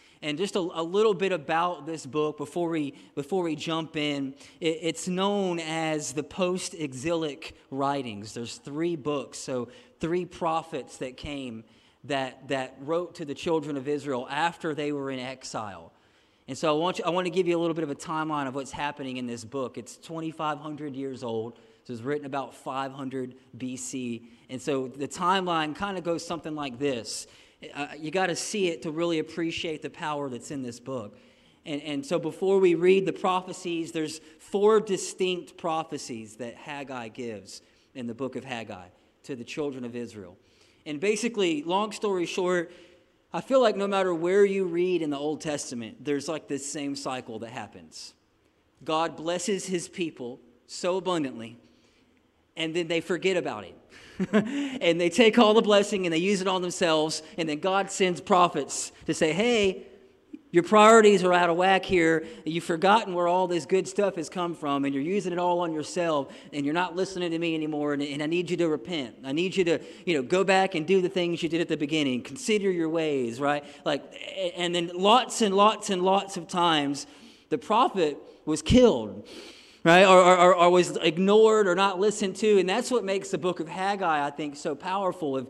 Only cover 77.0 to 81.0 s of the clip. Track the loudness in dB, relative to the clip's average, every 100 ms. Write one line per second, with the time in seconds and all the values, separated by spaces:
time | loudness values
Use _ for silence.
77 | -10 -18 -20 -20 -6 -4 2 2 4 2
78 | 0 -2 -12 -8 -4 -2 6 8 8 6
79 | -2 -10 -14 -18 -18 -20 -20 2 8 10
80 | 12 10 10 10 8 8 8 8 4 2